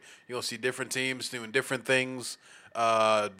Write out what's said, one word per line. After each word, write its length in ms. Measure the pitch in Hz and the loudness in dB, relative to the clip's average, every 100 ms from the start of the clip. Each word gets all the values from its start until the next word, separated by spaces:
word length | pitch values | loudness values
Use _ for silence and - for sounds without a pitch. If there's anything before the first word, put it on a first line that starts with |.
| - - - | -8 -20 -10
You're 80 | 123 | -8
gonna 80 | |
see 140 | - 117 | -6 -2
different 340 | 127 127 123 | -2 -2 -4
teams 380 | 131 131 127 117 | -4 -4 -4 -6
doing 220 | 123 113 | -8 -2
different 340 | 131 127 131 107 | 0 0 -2 2
things, 520 | 131 131 127 120 - - - - - | 2 2 -4 -10 -12 -16 -20 -10 0
uh, 540 | 113 110 110 107 104 95 | 2 4 6 4 2 0